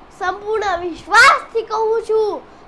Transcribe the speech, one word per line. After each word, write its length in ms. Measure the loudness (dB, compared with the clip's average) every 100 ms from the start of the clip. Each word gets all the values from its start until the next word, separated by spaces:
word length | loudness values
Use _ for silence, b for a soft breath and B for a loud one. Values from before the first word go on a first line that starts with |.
| -20 -8
સંપૂર્ણ 580 | -6 -6 -4 -4 -2 -4
વિશ્વાસથી 840 | -6 -10 0 6 6 4 -2 -6
કહું 400 | -4 -2 0 0
છું 380 | 0 0 0 -4 B B